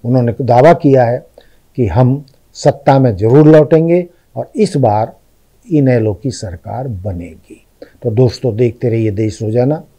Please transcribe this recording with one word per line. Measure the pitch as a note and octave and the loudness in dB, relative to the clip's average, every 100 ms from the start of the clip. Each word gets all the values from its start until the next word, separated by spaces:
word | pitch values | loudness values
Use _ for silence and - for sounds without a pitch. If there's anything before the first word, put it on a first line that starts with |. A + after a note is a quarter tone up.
| A#2 | -2
उन्होंने | B2+ A#2+ G#2+ | -2 -2 -4
दावा | B2 A#2+ C3+ | 0 4 4
किया | C3+ C#3+ C3 A#2 | 4 2 2 2
है | B2 - _ _ _ _ - | -2 -10 _ _ _ _ -6
कि | A2+ | -4
हम | E2 B2+ C#3 D3 _ _ | 0 0 0 -8 _ _
सत्ता | - D3 C3 - C#3 | -4 -2 0 0 2
में | C3 F#2 | 2 0
जरूर | G#2+ C3+ D#3 | 2 4 6
लौटेंगे | D#3 D3 D#3+ E3 F3 F3 _ _ B2 | 6 4 0 2 -2 -2 _ _ -12
और | A#2+ - | -10 -4
इस | G#3 D3+ | -2 0
बार | B2 G#2 A#2 - _ _ _ _ _ | 0 0 -4 -10 _ _ _ _ _
इनेलो | D#3 C3+ B2 A2 | -2 0 0 -2
की | G2+ C3+ | -4 -8
सरकार | - G#2 F2 G#2 G#2+ C3+ | -10 -14 -14 -14 -12 -10
बनेगी। | G2 G2 F2 E2+ - _ - _ _ - _ | -10 -10 -10 -12 -20 _ -20 _ _ -20 _
तो | B2 | -6
दोस्तों, | A2 B2+ - B2+ G#2+ | 0 0 0 -6 -2
देखते | B2 - B2+ | -2 -2 -4
रहिए | A2+ A2 | -2 -4
देश | G2+ A2 - | -4 -6 -6
रोजाना। | G#2+ A2+ B2+ D#3 - | -4 -2 -2 -4 -10